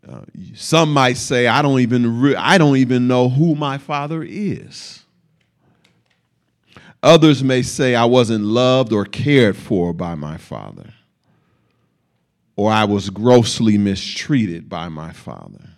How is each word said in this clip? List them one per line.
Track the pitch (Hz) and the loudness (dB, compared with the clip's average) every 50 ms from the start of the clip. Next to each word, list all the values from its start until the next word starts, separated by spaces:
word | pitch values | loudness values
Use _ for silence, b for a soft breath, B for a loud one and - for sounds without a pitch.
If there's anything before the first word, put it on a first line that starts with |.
| _ | _
Uh, | - 65 55 - - _ - 185 - 117 | -20 -20 -20 -20 -20 _ -20 -20 -20 -18
some | - - - 156 160 165 151 147 | -16 -6 -2 0 2 2 2 2
might | 139 131 127 123 | 2 2 2 0
say, | - - - 143 123 120 | -2 -6 -4 -2 0 2
"I | 117 113 135 | 2 2 2
don't | 147 143 135 131 | 2 2 2 2
even | 123 110 123 123 120 117 117 117 | 0 0 0 0 0 0 0 0
re-, | 131 143 127 | 0 0 0
I | 90 87 127 180 | 0 2 2 4
don't | 190 156 147 139 | 4 4 4 4
even | 135 131 117 127 127 123 | 2 2 2 2 0 2
know | 123 127 127 127 127 | 2 2 2 2 2
who | 127 139 160 170 151 | 2 2 0 0 0
my | 147 147 139 135 | -2 -4 -6 -6
father | 135 - - 151 143 143 147 165 160 | -8 -8 -8 -8 -8 -6 -8 -8 -10
is." | 156 - 101 196 208 190 101 - - - - - - - - - _ _ _ _ _ _ _ _ _ _ _ _ _ _ _ _ _ _ _ _ _ _ _ _ _ _ _ _ _ _ _ _ _ b b 98 b b b b | -10 -12 -10 -8 -8 -8 -8 -8 -12 -20 -20 -20 -20 -20 -20 -20 _ _ _ _ _ _ _ _ _ _ _ _ _ _ _ _ _ _ _ _ _ _ _ _ _ _ _ _ _ _ _ _ _ b b -20 b b b b
Others | - 143 165 165 151 156 143 123 135 | 4 6 6 8 8 6 4 4 0
may | 131 131 127 120 | 0 0 0 -2
say, | 117 - - 139 127 120 | -4 -4 -2 0 0 2
"I | 117 117 | 2 2
wasn't | 117 123 127 123 107 113 110 104 | 4 4 4 2 2 -2 -4 -2
loved | 104 110 120 127 127 131 131 131 110 113 | -2 0 0 2 2 2 2 0 0 -2
or | 104 98 | -2 -2
cared | - - - - 143 147 135 120 104 92 | -4 -8 -6 -2 2 4 4 4 4 0
for | - - - 110 92 87 87 85 | -4 -6 -4 -2 -2 -2 -2 -4
by | 85 87 85 85 | -6 -8 -10 -8
my | 76 73 76 78 | -10 -12 -12 -14
father," | - - - - 55 50 50 50 50 - - - _ _ _ _ _ _ _ _ _ _ _ _ _ _ _ _ _ _ _ _ _ _ _ _ _ _ _ _ _ _ _ _ | -16 -16 -16 -16 -16 -16 -16 -20 -20 -20 -20 -20 _ _ _ _ _ _ _ _ _ _ _ _ _ _ _ _ _ _ _ _ _ _ _ _ _ _ _ _ _ _ _ _
or, | - 104 110 | -4 -2 0
"I | 107 110 107 | 2 0 0
was | 101 101 101 95 98 | 0 -2 -2 -4 -6
grossly | 92 98 110 123 127 123 113 - - - 120 110 104 | -10 -2 2 4 6 6 4 2 -2 -2 0 2 2
mistreated | 104 101 101 95 95 - - - - - - 151 127 110 92 85 85 - - | 2 0 -2 -2 -4 -8 -10 -12 -12 -6 -2 -2 -2 -2 -4 -6 -12 -14 -14
by | 90 85 82 87 | -12 -12 -12 -12
my | 78 78 80 82 | -12 -14 -14 -14
father." | 80 - - 85 58 50 50 50 50 50 - 95 85 | -16 -18 -18 -18 -16 -16 -18 -20 -20 -20 -20 -20 -20